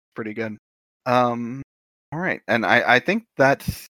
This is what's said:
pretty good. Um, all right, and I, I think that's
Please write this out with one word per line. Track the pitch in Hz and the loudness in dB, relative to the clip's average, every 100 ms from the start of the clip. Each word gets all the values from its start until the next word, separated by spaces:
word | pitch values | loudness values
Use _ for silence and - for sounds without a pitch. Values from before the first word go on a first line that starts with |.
| _ - | _ -12
pretty | 110 | -10
good. | 107 113 104 _ _ _ _ - | -8 -8 -10 _ _ _ _ 0
Um, | 123 123 117 120 131 - _ _ _ _ | 2 2 -2 -8 -10 -14 _ _ _ _
all | 151 | -8
right, | 180 104 - | -6 -6 -2
and | 113 98 | 0 2
I, | 117 107 123 | 2 4 2
I | |
think | - 214 - - | 2 -4 -6 0
that's | 135 139 - - | 2 2 -4 -8